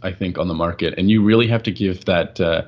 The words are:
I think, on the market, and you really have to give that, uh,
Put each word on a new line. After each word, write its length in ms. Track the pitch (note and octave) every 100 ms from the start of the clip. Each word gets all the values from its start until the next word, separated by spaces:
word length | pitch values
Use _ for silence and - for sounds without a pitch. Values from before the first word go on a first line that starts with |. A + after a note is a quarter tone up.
I 100 | F#2+
think, 240 | F2+ F#2+ F2
on 120 | F2
the 60 |
market, 400 | D#2+ E2+ E2+ E2+ -
and 100 | F#2+
you 120 | A2
really 240 | G#2 A2+ A#2
have 160 | A#2
to 80 | A2+
give 340 | F2+ G2 F2+
that, 340 | - F2 E2 -
uh, 240 | E2+ E2